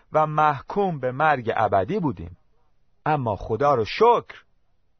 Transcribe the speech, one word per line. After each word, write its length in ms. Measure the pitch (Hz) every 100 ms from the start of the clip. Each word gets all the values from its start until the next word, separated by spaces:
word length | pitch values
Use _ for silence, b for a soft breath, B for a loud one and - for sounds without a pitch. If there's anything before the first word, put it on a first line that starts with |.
| b
و 140 | 151 156
محکوم 720 | 151 151 135 - 202 196 151
به 120 | 127
مرگ 420 | 127 156 139 110 -
ابدی 440 | 104 98 95 202
بودیم، 380 | 151 85 85 - _ _ _ _ _ _ 151
اما 300 | 151 117 95
خدا 400 | - 110 143 127
رو 100 | 107
شکر 580 | - 226 208 - - _ _ _ _ _